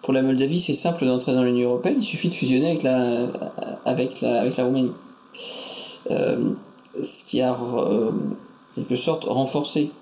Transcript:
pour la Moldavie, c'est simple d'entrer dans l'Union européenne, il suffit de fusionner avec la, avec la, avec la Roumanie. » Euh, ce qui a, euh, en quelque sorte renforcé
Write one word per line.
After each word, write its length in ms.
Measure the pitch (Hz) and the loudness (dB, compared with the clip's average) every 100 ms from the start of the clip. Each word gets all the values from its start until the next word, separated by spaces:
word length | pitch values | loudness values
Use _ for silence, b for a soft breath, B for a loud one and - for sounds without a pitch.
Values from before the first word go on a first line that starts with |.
pour 100 | - | 2
la 100 | 135 | 2
Moldavie, 380 | 135 131 139 170 | 4 2 2 2
c'est 140 | 170 | 2
simple 320 | - 175 175 127 | 0 0 2 2
d'entrer 280 | 123 127 | 2 2
dans 100 | 127 | 2
l'Union 260 | 123 123 123 | 4 4 2
européenne, 260 | 123 170 277 | 2 2 2
il 40 | |
suffit 240 | 208 - 170 | 2 0 0
de 60 | |
fusionner 340 | - 127 127 160 | 0 2 4 2
avec 160 | 160 | 2
la, 440 | 131 127 123 120 123 - - - - - - | 2 2 2 0 -2 -4 -8 -8 -10 -6 -2
avec 340 | 254 - - | 0 -2 -2
la, 220 | 120 120 | 0 2
avec 160 | 127 - | 2 0
la 80 | 127 | 0
Roumanie. » 260 | 135 127 - - - - B B B B B B B - | 2 0 -2 -16 -20 -14 B B B B B B B -4
Euh, 380 | - - - - - - - - - | 0 0 0 -2 -2 -10 -18 -14 -6
ce 220 | 131 - | -2 -2
qui 180 | - - | -2 0
a, 120 | 127 | 0
euh, 580 | 123 120 123 - 107 110 | 0 -2 0 0 2 0
en 640 | 107 - - - - - - | -2 -4 -8 -12 -20 -14 -10
quelque 220 | 107 123 | -2 0
sorte 260 | - 160 | 0 -2
renforcé 680 | - 123 131 143 147 156 151 - | -2 -2 0 0 0 0 -2 -4